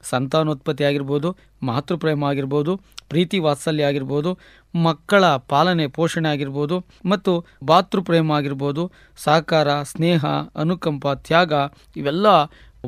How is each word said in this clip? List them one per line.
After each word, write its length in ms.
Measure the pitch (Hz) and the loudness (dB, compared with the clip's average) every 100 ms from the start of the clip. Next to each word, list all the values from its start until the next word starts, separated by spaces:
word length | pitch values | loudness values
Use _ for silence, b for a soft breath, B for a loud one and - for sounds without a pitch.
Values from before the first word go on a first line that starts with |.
ಸಂತಾನೋತ್ಪತ್ತಿ 800 | - 127 135 156 156 143 - 143 | -6 -4 0 0 0 -2 -4 -2
ಆಗಿರ್ಬೋದು, 540 | 143 143 139 147 165 - b b | 0 0 -2 -2 -4 -6 b b
ಮಾತೃಪ್ರೇಮ 640 | 131 120 - 170 160 147 143 | -6 -4 -4 -2 -2 -2 -2
ಆಗಿರ್ಬೋದು, 520 | 139 135 147 147 190 b b - | -2 -2 -2 -2 -4 b b -6
ಪ್ರೀತಿ 300 | 160 180 196 | -2 -2 0
ವಾತ್ಸಲ್ಯ 460 | 156 143 165 151 143 | 0 0 -2 0 0
ಆಗಿರ್ಬೋದು, 540 | 143 135 143 160 185 b b b 170 | 0 -2 -4 -4 -6 b b b 0
ಮಕ್ಕಳ 500 | 165 151 - 202 175 135 | 0 0 2 4 4 2
ಪಾಲನೆ 500 | - 143 175 170 143 | 0 2 2 2 0
ಪೋಷಣೆ 420 | - 165 170 160 | 0 -2 0 -2
ಆಗಿರ್ಬೋದು, 560 | 143 139 143 147 180 - b 180 | -2 -4 -4 -4 -4 -8 b -2
ಮತ್ತು 400 | 196 196 170 - b 135 | -2 0 -2 -4 b 2
ಭಾತೃಪ್ರೇಮ 640 | 175 190 196 170 165 160 | 4 4 -2 0 2 2
ಆಗಿರ್ಬೋದು, 600 | 147 139 139 143 143 175 b b b | 0 -2 -4 -4 -4 -6 b b b
ಸಹಕಾರ, 640 | - 160 147 160 147 147 | 2 2 4 0 2 -2
ಸ್ನೇಹ, 420 | 143 - 165 170 147 147 151 - | -4 -2 0 2 0 -4 -6 -4
ಅನುಕಂಪ, 520 | 160 180 165 143 143 | -4 -2 -4 -4 -4
ತ್ಯಾಗ, 460 | 135 - 165 175 147 139 - b 160 | -4 0 2 2 0 -2 -6 b -8
ಇವೆಲ್ಲ 300 | 143 165 208 170 147 b b b | -4 0 4 4 2 b b b